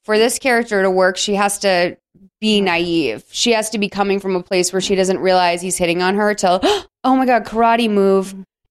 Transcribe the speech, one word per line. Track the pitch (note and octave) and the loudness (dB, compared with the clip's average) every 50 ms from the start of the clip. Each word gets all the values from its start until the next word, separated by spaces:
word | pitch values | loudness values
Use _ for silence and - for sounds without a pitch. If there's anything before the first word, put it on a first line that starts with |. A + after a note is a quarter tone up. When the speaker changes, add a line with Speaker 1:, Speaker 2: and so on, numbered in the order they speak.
| _ | _
Speaker 1:
For | - G#3+ G#3+ | -2 2 2
this | A3+ B3+ B3+ - | 2 2 0 -2
character | - C4+ A#3+ A#3 A#3 A#3 G#3+ G3 | 0 0 0 0 0 0 0 0
to | F#3+ F#3+ | 2 2
work, | F#3 F#3 F#3 F#3 F#3+ | 2 4 2 2 2
she | - - G#3 G3+ | -2 -4 -2 0
has | G3 G#3 G#3 G#3 - | 0 0 -2 -2 -2
to | - G3 F#3 F3 F3 E3+ - - _ _ _ _ G3 - _ _ | 0 0 2 2 0 -2 -4 -10 _ _ _ _ -20 -20 _ _
be | G#3+ A3 G#3+ | 0 0 2
Speaker 2:
Mm-hmm. | G3+ G3 | 2 2
Speaker 1:
naive. | F3+ E3+ E3+ F3 F3 E3+ E3 D3 A#2+ G#2+ B2 - _ | 0 0 -2 -2 0 -2 -2 -2 -2 -4 -8 -12 _
She | - - - A#3+ | -8 -4 0 0
has | A3+ A3 G#3+ G#3+ | 0 0 -2 -4
to | - G#3 | -4 -4
be | G#3 G3 | -4 -4
coming | - G3 G3+ G3 F#3+ G3 | -2 -2 -2 0 -2 -2
from | F#3+ F#3+ F#3 | -2 -4 -4
a | F3+ | -4
place | F3+ - G3 F3+ F3 - | -4 -2 -2 -2 -2 0
where | - F#3+ | -2 -4
she | F#3 - G3 | -2 0 0
doesn't | F#3 F#3+ F#3+ F#3+ - | 0 2 0 0 0
realize | D#3+ F#3 F#3 F#3 F3+ F3 F3 F3 | 0 2 2 2 2 2 0 -2
he's | F3 F#3 E3+ | -4 -6 -4
hitting | - F3+ E3+ E3 F3 | -2 -2 -2 0 0
on | F3+ F3+ G3+ | 0 0 2
her | G3+ G#3 G#3 G#3+ | 2 0 0 0
till, | - - F3+ F3+ F#3+ | 0 2 2 2 2
<gasps> | A#3 F4+ G#4 G4 - - _ _ - | 2 0 0 -2 -4 -12 _ _ 0
"Oh | C4 C4 | 0 2
my | C4 C4 | 2 2
God, | B3 B3 A3 - | 2 2 0 0
karate | - G#3 A3+ A#3 A3+ A#3 A#3 A#3+ A3 | -2 -2 0 2 2 2 2 0 2
move. | G#3 G3+ G3 G3 F#3+ G3 F#3+ F#3+ | 2 2 4 4 2 2 0 -4
Speaker 2:
Mm-hmm. | G3 F#3+ F#3+ _ _ _ _ _ | -12 -16 -20 _ _ _ _ _